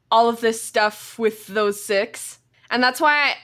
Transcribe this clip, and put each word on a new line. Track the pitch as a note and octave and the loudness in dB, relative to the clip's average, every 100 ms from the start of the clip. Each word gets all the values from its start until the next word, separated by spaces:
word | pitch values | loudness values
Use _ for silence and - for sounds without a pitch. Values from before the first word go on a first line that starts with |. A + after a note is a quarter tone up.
| _ | _
all | A3+ A#3 | 4 4
of | A3+ | 2
this | A#3 A3+ | -2 -2
stuff | - A3+ G#3+ G#3 - - | -4 0 0 -2 -16 -4
with | A3 A3 - | -2 -2 -6
those | G#3 G#3 G3+ | -2 0 -2
six. | - G3 A#3 - - - _ _ _ | -2 -2 -2 -8 -16 -18 _ _ _
And | A#3 | 0
that's | B3+ B3+ | 0 2
why, | D#4 D4 C#4 - | 2 2 0 -2